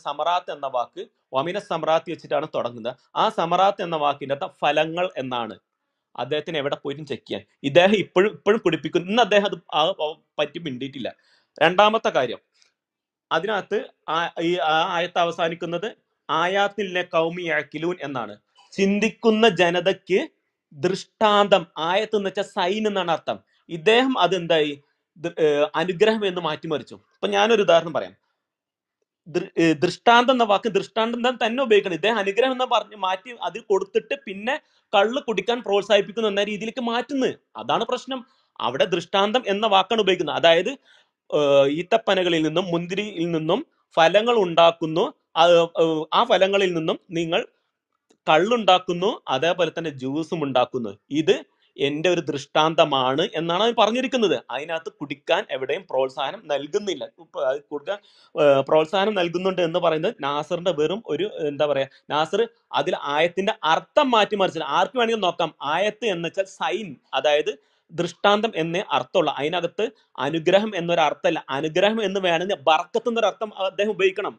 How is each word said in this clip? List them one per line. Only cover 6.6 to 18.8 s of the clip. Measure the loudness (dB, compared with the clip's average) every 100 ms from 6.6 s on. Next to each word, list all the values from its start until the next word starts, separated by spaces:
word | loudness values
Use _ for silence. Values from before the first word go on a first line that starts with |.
| -4 -6
പോയിട്ടും | -8 -10 -10
ചെക്ക് | -12 -8
ചെയ്യാൻ. | -10 -10 _
ഇദ്ദേഹം | 4 6 6
ഇപ്പോഴും, | 4 2 2 2
ഇപ്പോഴും | 0 0 2
കുടിപ്പിക്കുന്നു. | 2 -2 -2 -4 -2
ഇന്ന് | 0
അദ്ദേഹം | 4 4
അത് | 2 -6 -6
ആ, | -2 0 0
ആ, | -6 -8 _ -6
പറ്റി | -6 -6
മിണ്ടിയിട്ടില്ല. | -10 -8 -10 -10 -10 -12 _ _ _ 2
രണ്ടാമത്തെ | 2 6 4 4 -2
കാര്യം, | -2 -2 -6 _ _ _ _ _ _ _ _ -4
അതിനകത്ത് | -4 -2 -4 -2 -6 -6 _ -6
ആ, | -4 -4 -4
ഈ | -2 0
ആ | 2 2 0
ആയത്ത് | -2 -2 0
അവസാനിക്കുന്നത് | 0 0 -4 -4 -6 -6 -6 -12 _ _ -4
"ആയാത്തിലെ | 0 0 2 0 -2 -6 -4
കൗമി | -2 0 0 -2
യഅ്കിലൂൻ" | -4 -4 -4 -6 -6 -6
എന്നാണ്. | -8 -8 -8 -12 _ _ _
ചിന്തിക്കുന്ന | -2